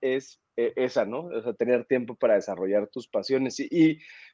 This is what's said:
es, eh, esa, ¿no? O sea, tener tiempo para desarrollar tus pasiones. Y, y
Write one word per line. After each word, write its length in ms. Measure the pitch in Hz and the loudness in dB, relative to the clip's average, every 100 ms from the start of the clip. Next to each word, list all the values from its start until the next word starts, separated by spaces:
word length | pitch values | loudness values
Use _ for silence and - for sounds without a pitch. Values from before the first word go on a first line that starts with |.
es, 420 | 135 131 131 - _ - | -2 -2 -6 -18 _ -4
eh, 160 | 120 - | -2 0
esa, 280 | 127 - | -2 0
¿no? 220 | 104 123 175 | -2 -4 -8
O 160 | 117 | -6
sea, 100 | 117 | -6
tener 300 | 107 113 123 | -2 0 0
tiempo 320 | 117 127 117 120 | 2 0 0 -2
para 180 | 120 | 2
desarrollar 540 | 104 92 90 95 104 104 | 2 0 -4 0 0 -2
tus 200 | - 117 | -8 -6
pasiones. 520 | 107 95 131 131 - | -6 -2 -2 -2 -4
Y, 80 | 135 | -2
y 280 | 170 160 156 - - - | 4 4 4 -8 -20 -20